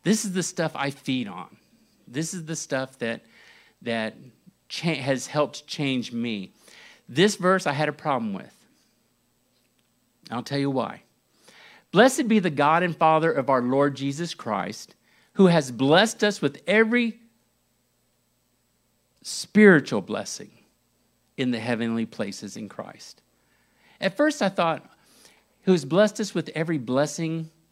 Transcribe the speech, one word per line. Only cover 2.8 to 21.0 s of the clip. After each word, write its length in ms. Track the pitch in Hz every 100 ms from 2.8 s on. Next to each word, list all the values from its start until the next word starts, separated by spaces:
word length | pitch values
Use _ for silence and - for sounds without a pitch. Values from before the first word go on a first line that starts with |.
| 131 _
that, 240 | 117 113 _ _ - - _ _
that 320 | 117 113 110 - 127 _ - _ _
cha-, 240 | - 165
has 320 | 143 131 131 -
helped 400 | 151 143 - -
change 460 | - 139 131 117
me. 400 | 117 120 104 92 _ - - - - -
This 260 | 123 202 208
verse 300 | 180 185 185
I 80 |
had 160 | 139 151
a 40 |
problem 380 | 143 156 131 113
with. 220 | 95 - _ _ _ _ _ _ _ _ _ _ _ _ _ _ _ _ _ -
I'll 140 | 120
tell 160 | 117 143
you 100 | 139
why. 320 | 131 113 - _ _ _ _ _ - - - _
"Blessed 380 | 185 254 254 240
be 100 | 220
the 140 | 175
God 320 | 139 143 165
and 120 | 180 156
Father 360 | 160 160 160
of 180 | 147 127
our 140 | 131
Lord 320 | 123 135 143 131
Jesus 400 | 139 139 170 -
Christ, 580 | 120 101 92 110 - _ _ _ _
who 140 | - 190
has 240 | 170 131
blessed 520 | 117 135 165 220 -
us 200 | 208 202
with 180 | 143 - -
every 520 | 208 220 240 233 - _ _ _ _ _ _ _ _ _ _ _ _ _ _ _ _ _ _ _ _
spiritual 800 | - - - 208 208 165 - 110
blessing 500 | 85 104 101 - - _ _ _ _ _